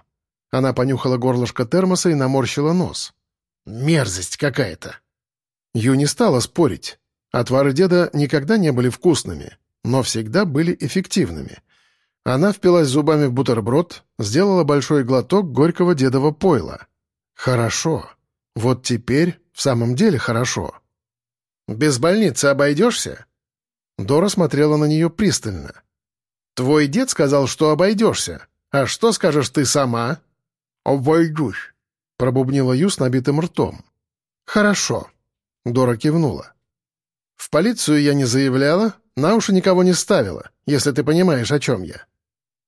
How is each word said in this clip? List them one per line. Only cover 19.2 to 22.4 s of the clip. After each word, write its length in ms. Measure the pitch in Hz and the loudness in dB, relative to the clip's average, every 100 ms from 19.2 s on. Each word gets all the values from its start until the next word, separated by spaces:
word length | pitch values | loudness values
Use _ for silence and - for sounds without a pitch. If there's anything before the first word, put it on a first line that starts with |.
| 175 - _ | 0 -4 _
в 80 | - | -4
самом 340 | 139 117 117 | -2 0 0
деле 240 | 127 220 131 | 2 2 2
хорошо. 560 | - 113 127 - 82 - _ _ _ _ _ _ _ _ - | -2 -2 -2 -4 -8 -12 _ _ _ _ _ _ _ _ -10
«Без 320 | 110 151 120 | -2 0 0
больницы 480 | 160 214 196 - | 0 2 0 0